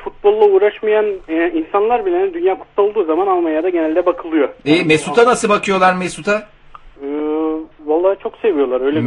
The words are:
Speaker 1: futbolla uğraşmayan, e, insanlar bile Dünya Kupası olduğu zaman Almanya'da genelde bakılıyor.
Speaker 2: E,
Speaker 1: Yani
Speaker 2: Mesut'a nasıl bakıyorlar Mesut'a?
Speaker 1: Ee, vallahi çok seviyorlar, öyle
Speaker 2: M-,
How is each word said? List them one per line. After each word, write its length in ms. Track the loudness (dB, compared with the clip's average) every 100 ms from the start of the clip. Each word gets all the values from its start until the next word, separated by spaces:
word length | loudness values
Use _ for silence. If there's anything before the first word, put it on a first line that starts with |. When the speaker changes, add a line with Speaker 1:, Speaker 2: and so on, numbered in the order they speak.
Speaker 1:
futbolla 420 | -8 -2 0 4 4
uğraşmayan, 600 | 4 2 0 0 0 0 -4 -4
e, 220 | -2 -2 -2
insanlar 500 | -2 -2 0 0 0
bile 280 | -2 -2
Dünya 200 | -2 -2 -2
Kupası 220 | -4 -2
olduğu 240 | 0 0 0
zaman 220 | 0 0
Almanya'da 420 | 0 0 -2 -2
genelde 360 | -2 -2 0 0
bakılıyor. 440 | -2 -2 0 0 -2 0
Speaker 2:
E, 60 |
Speaker 1:
Yani 100 | 0 2
Speaker 2:
Mesut'a 380 | 0 0 2 4
nasıl 240 | 4 2
bakıyorlar 440 | 0 0 2 2
Mesut'a? 540 | 2 -4 -6 -2 -2 -4 -20 -20 -20 -20 -14
Speaker 1:
Ee, 20 | -8 -6 -4 -2 -2 -4 -10 -10 -2
vallahi 320 | 0 0 -2
çok 140 | -6 -4
seviyorlar, 440 | -2 0 0 0
öyle 180 | -2
Speaker 2:
M-, 40 | -2